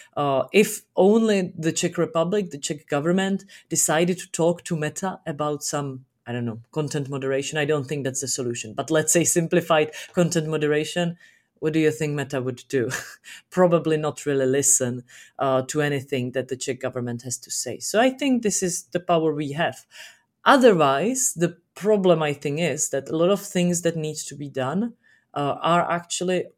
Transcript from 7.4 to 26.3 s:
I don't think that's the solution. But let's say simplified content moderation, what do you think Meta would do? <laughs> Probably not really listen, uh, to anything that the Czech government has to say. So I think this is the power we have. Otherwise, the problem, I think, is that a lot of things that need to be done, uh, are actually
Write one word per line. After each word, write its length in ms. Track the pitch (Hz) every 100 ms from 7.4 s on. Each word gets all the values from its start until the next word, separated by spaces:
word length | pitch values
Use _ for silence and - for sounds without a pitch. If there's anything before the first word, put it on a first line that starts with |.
| 139 156
I 100 | 143
don't 200 | 151 131
think 160 | 151
that's 200 | 135 127
the 40 | 131
solution. 480 | - 123 120 110
But 160 | 107 131
let's 220 | 156 156
say 100 | 175
simplified 720 | 156 175 165 180 170 160 151 - -
content 360 | - 170 165 156
moderation, 680 | 156 151 151 151 - 170 170 - _ _ _
what 120 | 156
do 60 | 160
you 140 | 156
think 220 | 151 151
Meta 260 | 147 135 139
would 220 | 127 123 -
do? 220 | 139 113 - - -
<laughs> 300 | - - _
Probably 460 | - 180 170 151 156
not 300 | 151 143 -
really 200 | 139 131
listen, 580 | 135 139 - 123 123 - - - -
uh, 240 | 135 131 131
to 120 | 151
anything 500 | 147 143 135 135 123
that 160 | 127 127
the 80 | 123
Czech 240 | - 127
government 420 | 127 127 120 120
has 160 | 127 -
to 120 | -
say. 260 | - - 107
So 220 | - 202
I 100 | 254
think 320 | 254 285 247
this 180 | 220 -
is 260 | 185 170 -
the 80 | 180
power 340 | 175 170 160
we 200 | 147 151
have. 340 | 139 160 - - - - - _ _
Otherwise, 880 | - 269 240 180 143 139 185 262 -
the 240 | - 170 - _ -
problem, 480 | 190 214 185 165
I 80 | 151
think, 260 | 143 151 143
is 300 | 170 139 -
that 200 | 135 135
a 80 | 160
lot 140 | 170
of 100 | 202
things 420 | 196 185 175 170
that 120 | 170
need 220 | 165 156 151 -
to 80 |
be 140 | 143 147
done, 460 | 131 127 165 233 - _ _ _
uh, 260 | 147 143 -
are 280 | 160 175 -
actually 580 | 170 170 - 180